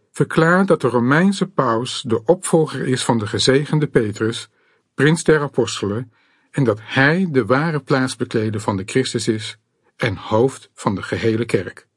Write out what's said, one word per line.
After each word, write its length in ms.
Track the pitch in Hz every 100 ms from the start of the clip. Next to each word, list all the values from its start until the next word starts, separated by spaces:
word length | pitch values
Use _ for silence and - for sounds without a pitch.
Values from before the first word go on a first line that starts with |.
| _
verklaart 560 | - 147 - 165 180 196
dat 140 | 165
de 60 | 131
Romeinse 600 | 120 120 151 190 196 185
paus 540 | - 131 113 127 -
de 220 | 123 113
opvolger 640 | - 185 - 165 156 131 131
is 160 | 127
van 140 | - 117
de 100 | 104
gezegende 600 | 101 - 135 147 156 147
Petrus, 640 | 147 107 104 110 113 - _ _ _ _
prins 300 | - 143 165
der 180 | - 156
apostelen, 720 | 143 - 110 - 101 107 127 _ _ _ _ -
en 60 | 120
dat 140 | 107
hij 460 | - 131 139 175 185
de 160 | 131 104
ware 340 | 131 165 151
plaatsbekleder 840 | - 139 127 - 117 117 110 107
van 160 | 110 98
de 60 | 101
Christus 420 | 131 127 120 117
is 300 | 110 110 - _ _ _ _
en 200 | 120 90
hoofd 540 | - 110 135 - -
van 220 | - 120 101
de 80 |
gehele 420 | - 95 110 110 113
kerk. 420 | 107 90 - _